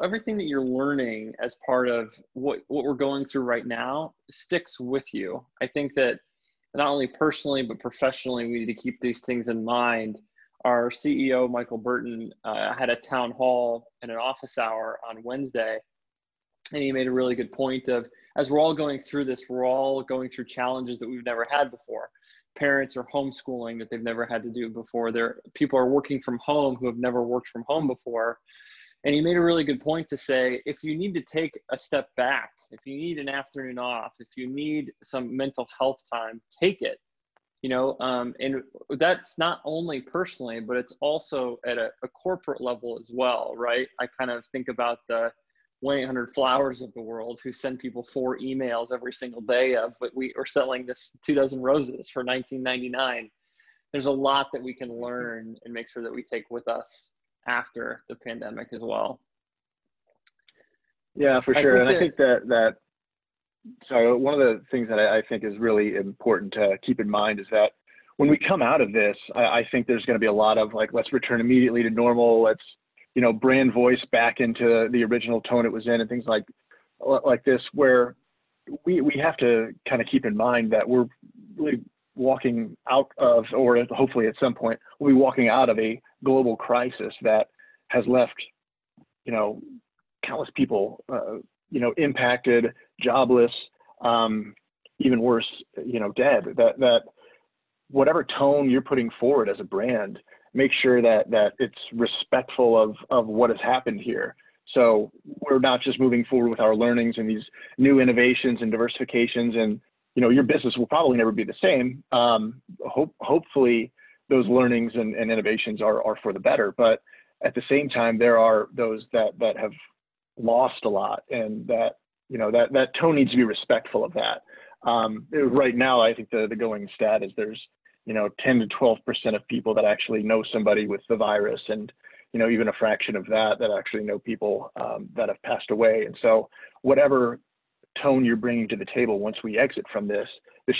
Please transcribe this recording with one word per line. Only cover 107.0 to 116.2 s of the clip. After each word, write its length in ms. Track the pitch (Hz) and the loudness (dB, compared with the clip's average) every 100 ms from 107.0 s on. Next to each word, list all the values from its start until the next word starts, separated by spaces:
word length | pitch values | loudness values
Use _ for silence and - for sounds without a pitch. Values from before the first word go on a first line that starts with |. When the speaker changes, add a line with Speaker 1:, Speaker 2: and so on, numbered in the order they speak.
| 117 113 | 0 -2
Speaker 2:
and 120 | 110 | -4
these 140 | 107 - - - - | -4 -8 -20 -10 2
new 220 | 135 139 | 6 6
innovations 600 | 127 120 123 123 127 117 | 6 6 4 4 0 -2
and 100 | 113 | -2
diversifications, 880 | 110 117 - 127 120 117 123 120 113 | 0 -2 -4 -4 0 0 0 -2 0
and, 220 | 110 110 _ _ _ - | 0 -2 _ _ _ 2
you 60 | |
know, 80 | 120 | 4
your 140 | 131 | 6
business 320 | 127 151 120 123 | 4 0 -2 -2
will 100 | 120 | 0
probably 300 | 156 151 123 | 2 4 4
never 140 | 113 | 2
be 140 | 107 101 | 0 -4
the 80 | - | 0
same. 420 | 190 139 127 131 - | 2 2 0 -6 -2
Um, 500 | 127 120 113 110 127 - - - | 2 4 2 0 -10 -18 -14 -6
hope-, 300 | 131 156 - | -2 -2 -4
hopefully 720 | - 160 - 139 123 117 110 _ - _ - | 0 0 0 2 4 4 0 _ -20 _ 0
those 160 | 135 107 | 2 4
learnings 440 | 127 123 120 117 117 | 4 4 2 0 -2
and, 200 | 110 107 | -4 -2
and 160 | 113 | -2
innovations 500 | 113 107 110 117 107 | 0 0 -2 -4 -2
are, 220 | 107 113 | 0 0
are 140 | 110 107 | -2 -4